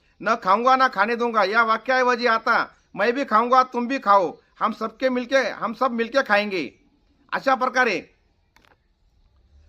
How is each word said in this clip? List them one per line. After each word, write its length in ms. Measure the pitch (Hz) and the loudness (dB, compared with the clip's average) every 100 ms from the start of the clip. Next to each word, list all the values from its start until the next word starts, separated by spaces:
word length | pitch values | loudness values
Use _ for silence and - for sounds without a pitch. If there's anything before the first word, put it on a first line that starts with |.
| _ - | _ -8
"न 140 | 196 233 | -4 -2
खाऊंगा 340 | 190 208 247 262 | 2 2 4 4
ना 120 | 262 | 2
खाणे 260 | 190 208 | 2 -2
दूंगा" 300 | 233 240 220 | 0 -2 0
या 180 | 190 220 | 0 2
वाक्याऐवजी 640 | 226 220 240 254 247 240 240 | 2 0 0 0 0 0 0
आता 400 | 226 240 208 - _ _ | 0 0 0 -2 _ _
"मैं 200 | 175 220 | -4 -2
भी 100 | 247 277 | -2 0
खाऊंगा, 320 | 220 240 254 | 0 4 2
तुम 240 | 254 240 240 | 2 -2 -4
भी 120 | 269 | -2
खाओ, 280 | 208 202 160 - _ - | 2 2 2 -6 _ -6
हम 120 | 208 | -4
सबके 360 | 214 220 220 262 | -4 -8 -4 -2
मिलके, 280 | 247 247 269 | -2 0 0
हम 360 | 214 - 202 | 0 -4 -8
सब 180 | 220 262 | -4 -4
मिलके 280 | 233 226 269 254 | -2 -2 -2 0
खाएंगे" 600 | 202 208 190 123 - _ _ _ _ _ | 0 0 -4 -6 -12 _ _ _ _ _
अशा 220 | - 269 | -4 0
प्रकारे, 460 | 262 254 254 247 165 - _ _ _ _ _ _ _ _ _ _ _ _ _ _ _ | 0 0 0 0 -2 -6 _ _ _ _ _ _ _ _ _ _ _ _ _ _ _